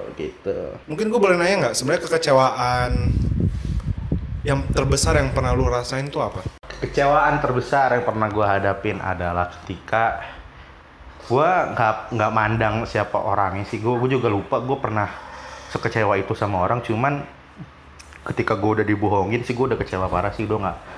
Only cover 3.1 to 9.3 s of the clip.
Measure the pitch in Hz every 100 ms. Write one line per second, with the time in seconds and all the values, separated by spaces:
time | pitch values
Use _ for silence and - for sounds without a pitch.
3.1 | - - - - - - - - - -
4.1 | - - - - 139 - - 135 139 160
5.1 | 156 131 131 127 123 127 123 120 131 143
6.1 | 147 107 95 - - - - 131 - 139
7.1 | 147 147 147 135 127 123 139 131 123 120
8.1 | 110 110 104 101 98 98 95 107 98 92
9.1 | 87 87